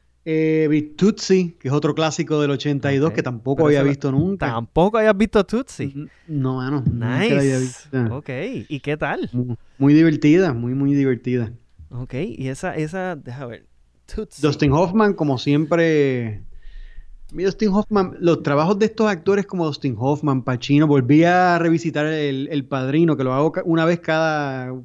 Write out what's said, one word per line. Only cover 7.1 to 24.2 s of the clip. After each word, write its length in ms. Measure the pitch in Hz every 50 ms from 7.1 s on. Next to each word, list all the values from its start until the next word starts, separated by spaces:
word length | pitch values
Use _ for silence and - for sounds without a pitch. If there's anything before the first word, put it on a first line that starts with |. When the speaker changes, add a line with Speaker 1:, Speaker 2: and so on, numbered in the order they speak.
| 127 165 196 240 220 139
Speaker 1:
había 180 | 139 135 131 127
Speaker 2:
Nice. 300 | 127 127 123 - - -
Speaker 1:
visto. 260 | 135 131 120 113 120
Speaker 2:
Ok, 120 | 143 - - 127 127 175 247 262 143 98 -
¿y 100 | 151 135
qué 160 | - 143 151
tal? 320 | 151 156 143 180 381 311 - -
Speaker 1:
Mu-, 220 | 123 123 123 117 - - - _ -
muy 140 | 135 143 147
divertida, 580 | 156 165 165 156 147 - 147 156 180 196 165 123
muy, 220 | 117 120 123 127
muy 180 | 139 139 139 143
divertida. 580 | 139 139 135 127 117 - 127 123 123 117 95 - - _ _ _ - - -
Speaker 2:
Ok, 240 | - 120 127 - 127
y 360 | 127 175 233 - - 131 131
esa, 260 | 135 - - 180 -
esa, 400 | 160 151 151 180 190 185 185 170
deja 320 | 139 - 123 120 143 139
ver, 180 | 120 113 71 _ _ _ _ _ _ _ _ _
Tootsie. 360 | - - - 214 - - - -
Speaker 1:
Dustin 240 | 147 143 - 151 143 135
Hoffman, 400 | 156 190 175 185 220 214 202 190
como 240 | - 160 147 135 117
siempre. 1040 | - 143 143 147 160 147 170 170 165 165 156 151 143 135 127 123 117 110 104 101 - - - - - - - - - - - - - - - - - -
Mi 120 | 151 160 185
Dustin 260 | 196 - - 220 208
Hoffman, 480 | 185 214 208 - 214 202 190 180 - -
los 240 | 175 170 156 151 175
trabajos 340 | - 143 143 156 180 214
de 100 | 196 220
estos 220 | 214 220 - 220 214
actores 380 | 196 160 - 190 202 202 190
como 180 | - 196 180 165
Dustin 300 | 156 139 - - 135 117
Hoffman, 460 | 101 123 135 147 143 151 147 131 131 117
Pacino, 420 | 131 127 120 - - 143 147 156
volví 380 | 147 143 139 123 120 147 156 165
a 340 | 190 202 180 180 180 175
revisitar 480 | 165 165 170 165 160 170 165 123 147 151
el, 420 | 156 160 156 147 143 135 135 139 -
El 140 | - 143 131
Padrino, 500 | - 143 131 131 131 143 160 170 165 147
que 60 | 127 131
lo 100 | 127 127
hago 200 | 135 151 160 156
ca-, 100 | 185 -
una 200 | 175 165 165 160
vez 160 | 165 175 170
cada 720 | - - 160 160